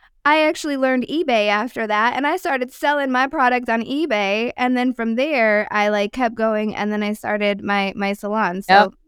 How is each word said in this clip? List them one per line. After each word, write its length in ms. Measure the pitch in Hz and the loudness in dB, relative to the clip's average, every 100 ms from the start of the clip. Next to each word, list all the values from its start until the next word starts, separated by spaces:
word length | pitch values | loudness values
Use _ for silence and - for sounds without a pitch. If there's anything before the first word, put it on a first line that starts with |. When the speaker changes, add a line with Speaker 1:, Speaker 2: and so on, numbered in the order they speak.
| _ _ | _ _
Speaker 1:
I 180 | 294 311 | 2 4
actually 340 | 311 320 311 277 | 2 0 -4 0
learned 300 | 262 262 233 | 0 0 -2
eBay 380 | 302 320 226 208 | -2 2 2 2
after 380 | 208 233 - 220 | 0 -2 -4 -2
that, 280 | 208 233 | 2 2
and 120 | 247 285 | 0 -2
I 100 | 359 | -2
started 340 | 349 269 254 | -2 -2 -4
selling 380 | - 294 294 277 | -2 0 0 0
my 160 | 254 262 | 0 0
product 400 | 320 247 247 247 | 0 0 0 -2
on 120 | 226 | -2
eBay. 680 | 226 277 320 214 196 208 240 - | -2 -4 -2 0 0 -2 -2 -2
And 200 | 247 247 | 0 0
then 160 | 254 | 0
from 220 | 247 226 | -2 -2
there, 520 | 226 294 277 220 208 214 | -2 0 2 2 2 0
I, 180 | 208 208 | 0 0
like, 240 | 208 208 | 0 -2
kept 220 | 254 240 | -2 -2
going, 420 | 226 220 214 214 - | 0 -2 0 -2 -4
and 160 | 208 | -4
then 100 | 214 | -2
I 120 | 208 | -4
started 480 | 214 - 208 208 202 | -4 -4 -2 0 -2
my, 280 | 202 202 196 190 | -2 -2 -2 -4
my 160 | 196 | -4
salon. 480 | 202 202 214 196 185 | -4 -4 -2 -2 -4
So 100 | - | 6
Speaker 2:
Yep. 180 | 196 196 - | 6 6 0